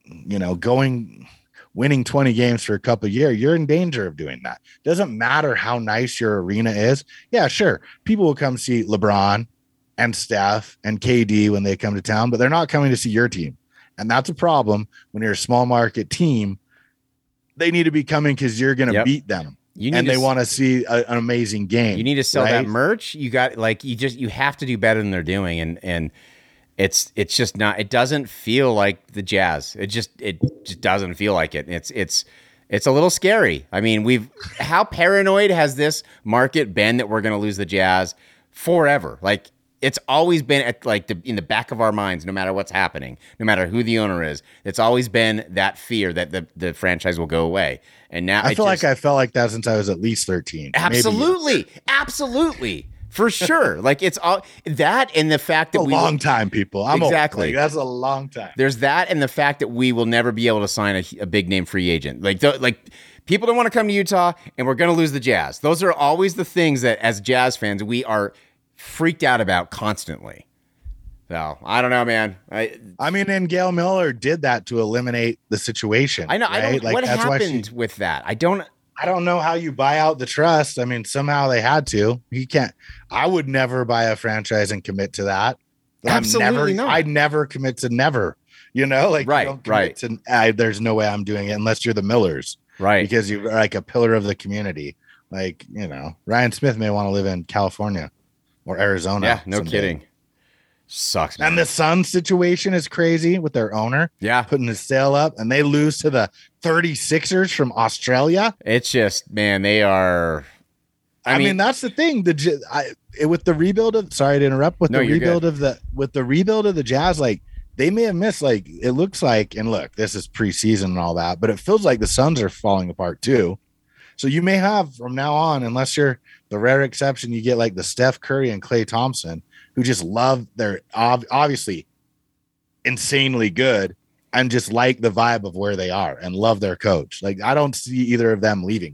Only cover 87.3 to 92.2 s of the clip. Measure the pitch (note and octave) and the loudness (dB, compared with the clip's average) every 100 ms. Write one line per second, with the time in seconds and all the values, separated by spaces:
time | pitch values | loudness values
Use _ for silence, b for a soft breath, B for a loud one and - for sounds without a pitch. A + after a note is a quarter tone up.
87.3 | D3+ D3 C3+ C3+ A#2+ B2 A#2+ D3 B2+ F2 | 0 -4 -4 -6 -4 -2 0 2 2 -2
88.3 | - _ b b B2 C3+ C3+ F#3 D#3 B2+ | -6 _ b b -2 0 2 2 2 2
89.3 | D3 G#2+ C3+ A2 G#2+ F2 - A#2 A2+ - | 0 0 -4 0 0 0 -4 -8 -8 -2
90.3 | A#2+ A2+ G#2+ A2+ G#2 A2+ A2 G#2 G#2 G2 | 2 2 2 0 0 0 0 0 -2 -4
91.3 | G#2 G2+ G#2 A2 A2 A#2 G#2 G2 A#2+ | -4 -4 -2 -2 0 -2 -2 2 2